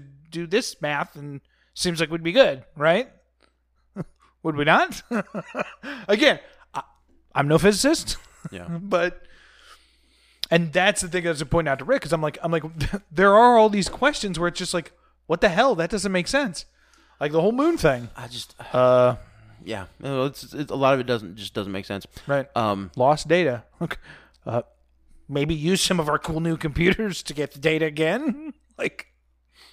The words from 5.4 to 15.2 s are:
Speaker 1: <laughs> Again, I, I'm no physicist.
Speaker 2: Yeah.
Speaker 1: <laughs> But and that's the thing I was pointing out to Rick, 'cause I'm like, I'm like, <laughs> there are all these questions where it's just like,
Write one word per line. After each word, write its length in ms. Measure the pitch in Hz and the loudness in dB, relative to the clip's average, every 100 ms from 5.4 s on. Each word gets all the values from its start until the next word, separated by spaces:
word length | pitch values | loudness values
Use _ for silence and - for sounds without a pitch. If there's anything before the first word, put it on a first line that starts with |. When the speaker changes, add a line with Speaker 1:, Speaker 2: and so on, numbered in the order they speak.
| - | -12
Speaker 1:
<laughs> 540 | - - - 254 269 190 | -10 -10 -12 -16 -10 -2
Again, 320 | 214 285 175 - - _ | 2 4 2 -4 -20 _
I, 100 | - - _ _ _ _ | -12 -12 _ _ _ _
I'm 120 | 139 143 | -2 2
no 100 | 156 | 4
physicist. 580 | 196 202 277 320 - - - _ - | 4 4 2 0 -2 -10 -12 _ -16
Speaker 2:
Yeah. 160 | 95 170 | -14 -10
Speaker 1:
<laughs> 100 | 170 | -10
But 420 | 202 180 175 - - - _ _ - - _ _ _ _ _ _ - | -4 -2 -2 -6 -18 -20 _ _ -20 -20 _ _ _ _ _ _ 0
and 220 | 170 170 | 2 2
that's 280 | 156 190 202 | 0 2 0
the 80 | 180 | -2
thing 180 | 180 170 | -2 -2
I 40 | |
was 120 | 151 | -2
pointing 260 | 151 170 156 | 0 0 0
out 80 | 131 | -2
to 40 | |
Rick, 180 | 135 269 | 0 -2
'cause 100 | 147 | 0
I'm 100 | 165 | -2
like, 160 | 151 - | -2 -4
I'm 100 | 170 | -4
like, 100 | 165 156 165 135 | -4 -4 -4 -4
<laughs> 220 | 202 - | -4 -6
there 220 | 156 196 | 2 6
are 240 | 208 247 233 | 8 8 8
all 100 | 220 | 6
these 200 | 208 175 | 4 -2
questions 500 | - 269 - 208 165 | 0 -2 0 -4 -2
where 100 | 175 | -4
it's 100 | - | -4
just 140 | 180 | -4
like, 180 | 180 151 _ _ _ | -4 -6 _ _ _